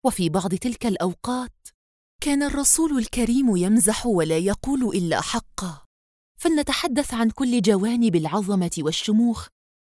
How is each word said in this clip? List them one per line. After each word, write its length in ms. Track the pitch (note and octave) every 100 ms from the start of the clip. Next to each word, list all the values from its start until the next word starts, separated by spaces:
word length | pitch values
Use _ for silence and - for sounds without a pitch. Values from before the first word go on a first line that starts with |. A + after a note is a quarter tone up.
| C4
وفي 240 | - E3+
بعض 260 | F3 F3+ F#3
تلك 300 | B3 A3+ A#3
الأوقات 800 | F#3+ F#3 F3 - B3+ B3 _ - _ _ _ _ _
كان 220 | D4+ C#4+
الرسول 540 | C#4+ C#4+ C#4 - D#4+ C4+
الكريم 600 | A3 - A3+ B3 B3+ F#3
يمزح 480 | F3+ A3 - - A#3+
ولا 320 | F#3 D#3+ D#3+
يقول 460 | F#3 G#3 C4 C4+
إلا 380 | A#3 - F3 C#3
حقا، 640 | - A#3 - - F#3 D3+ - _ _ _ _ -
فلنتحدث 720 | E4+ D#4 C#4+ C4 F4 C4 C#4+
عن 160 | A3+ A3+
كل 320 | - C4 A#3+
جوانب 540 | G3 G3+ G#3 A#3+ A3+ E3+
العظمة 560 | D#3 F#3+ G3 G3 F3 -
والشموخ 680 | D3+ - - G#3+ A#3+ A3+ - _ _ _